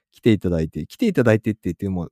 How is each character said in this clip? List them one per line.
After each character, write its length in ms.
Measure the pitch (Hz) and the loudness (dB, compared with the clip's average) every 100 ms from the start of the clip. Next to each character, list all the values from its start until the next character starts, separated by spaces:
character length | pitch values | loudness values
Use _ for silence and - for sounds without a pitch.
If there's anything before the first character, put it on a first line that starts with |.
| _ | _
来 80 | _ | _
て 140 | 120 | 2
い 60 | 104 | 2
た 100 | 92 | 2
だ 100 | 85 | -2
い 80 | 80 | -2
て、 180 | 76 - | -6 -10
来 100 | - | -4
て 100 | 233 | -2
い 60 | |
た 100 | 165 | 2
だ 100 | 117 | 2
い 60 | 110 | 2
て 120 | 113 | 0
っ 20 | |
て 80 | 104 92 | -6 -6
言 80 | |
っ 20 | 85 | -6
て 120 | 98 | -6
も、 220 | 90 80 | -6 -8